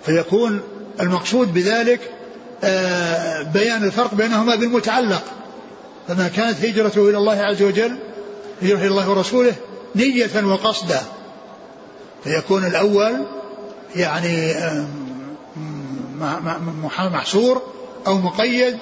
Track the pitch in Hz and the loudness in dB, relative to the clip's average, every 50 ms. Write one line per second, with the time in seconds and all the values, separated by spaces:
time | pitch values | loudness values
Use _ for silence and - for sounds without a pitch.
0 | - - 156 165 160 - 185 214 240 233 208 202 190 - - - - - - - | 0 2 2 2 2 2 2 2 2 2 0 -2 -4 -8 -14 -14 -14 -14 -6 -4
1 | 190 180 185 175 - - 208 254 254 202 170 175 175 190 226 233 233 233 247 240 | -2 0 0 0 0 0 2 2 2 4 2 2 2 2 2 2 4 4 2 2
2 | - - - - - - - - - - - - - 202 190 190 185 180 180 180 | 0 -12 -14 -14 -16 -16 -16 -18 -18 -18 -10 -2 0 0 2 2 2 0 0 0
3 | 175 170 165 165 165 165 160 156 147 160 156 196 208 233 233 226 208 196 190 220 | 0 0 0 0 -2 -2 -4 -4 -4 0 2 2 4 4 2 2 0 0 2 2
4 | 247 233 208 202 220 226 233 214 220 233 240 214 233 233 240 240 - 214 214 254 | 0 2 2 0 2 2 2 2 4 2 2 2 2 2 2 2 2 2 2 2
5 | 254 220 190 160 - - - - - - - - - - - - - - - - | 2 2 0 0 -2 -6 -14 -16 -16 -18 -18 -18 -18 -18 -20 -20 -20 -20 -20 -18
6 | - - 175 185 185 175 175 185 226 233 220 147 175 233 214 208 220 208 202 208 | -8 -4 0 0 0 0 2 0 0 0 0 0 -2 0 2 2 2 2 4 6
7 | 202 202 208 208 202 214 214 202 202 202 208 - 202 202 185 190 226 240 247 254 | 6 6 6 6 4 4 4 2 2 0 2 4 4 4 4 2 0 0 -2 -6
8 | - - - - - - - - - - - - 185 185 202 190 180 196 196 196 | -10 -12 -12 -14 -12 -14 -14 -14 -14 -16 -10 -2 2 2 2 4 2 2 2 2
9 | 190 185 196 190 185 190 226 247 247 247 208 - - - - - - - - 196 | 2 2 2 2 2 2 4 4 4 4 2 0 -8 -16 -16 -16 -16 -4 0 2
10 | 240 277 262 247 233 202 147 214 208 196 190 190 196 220 214 - 190 170 170 131 | 2 4 4 2 2 2 0 0 2 2 2 2 2 0 0 0 -2 -2 -2 -2
11 | - - - - - - - - - - - - - - - - - - - - | -2 -4 -14 -16 -18 -18 -18 -20 -20 -20 -20 -20 -20 -20 -20 -20 -20 -20 -20 -20
12 | - - - - - 139 156 160 151 - 190 196 190 180 180 165 185 208 202 202 | -20 -20 -20 -12 -6 -2 -2 -2 2 2 2 2 2 2 2 2 4 4 4 4
13 | 208 220 240 262 277 - - - - - - - - - - - - - - 165 | 4 4 2 0 -4 -6 -8 -12 -14 -14 -14 -14 -14 -16 -16 -16 -18 -10 -2 -2
14 | 175 165 151 165 170 170 170 165 160 160 160 151 170 165 156 147 147 147 143 147 | 0 0 0 0 0 0 0 2 0 0 0 0 -2 -2 -2 -2 -4 -4 -6 -10
15 | 139 131 131 131 135 139 151 - - - - 156 156 156 151 147 143 131 135 131 | -10 -10 -10 -12 -12 -12 -14 -14 -16 -16 -14 -12 -12 -10 -10 -10 -10 -10 -8 -8
16 | 120 123 135 147 156 147 147 180 175 165 165 151 170 165 160 156 156 151 - - | -8 -10 -8 -6 -6 -4 -4 -4 -4 -6 -6 -4 -6 -8 -6 -6 -8 -6 -4 -2
17 | 185 190 175 147 - - - 196 233 247 254 262 - - - - - - - - | -2 -2 -2 -2 -2 0 2 4 4 4 2 2 -2 -8 -14 -16 -16 -16 -16 -6
18 | - 196 190 196 180 180 170 196 220 247 247 247 247 254 240 226 | -2 0 2 2 2 0 0 0 0 2 4 2 2 2 0 -4